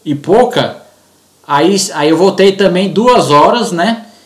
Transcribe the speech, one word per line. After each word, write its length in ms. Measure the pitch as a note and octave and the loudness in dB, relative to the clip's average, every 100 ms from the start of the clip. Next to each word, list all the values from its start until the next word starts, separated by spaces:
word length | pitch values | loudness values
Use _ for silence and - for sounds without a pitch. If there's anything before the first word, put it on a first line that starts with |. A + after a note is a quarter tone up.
| - | -8
e 100 | C#3 | -8
Poca, 720 | - G#3 A#3+ - B2 - - _ _ _ _ _ - | 0 0 2 -2 -4 -8 -20 _ _ _ _ _ -4
aí, 280 | C#3+ D#3+ G3 - | 0 0 0 -4
aí 160 | D#3+ D3 | -4 -2
eu 80 | D#3+ | 2
votei 360 | F#3+ F#3+ G3 | 0 2 0
também 360 | F#3+ G3 F3 F#3+ | 2 0 0 -2
duas 400 | D#3+ B3 A#3+ D3 | 0 2 2 2
horas, 420 | D3 E3 A#3 G#3 | 2 2 0 -4
né? 340 | E3+ F#3+ A3+ - _ | -2 -4 -4 -10 _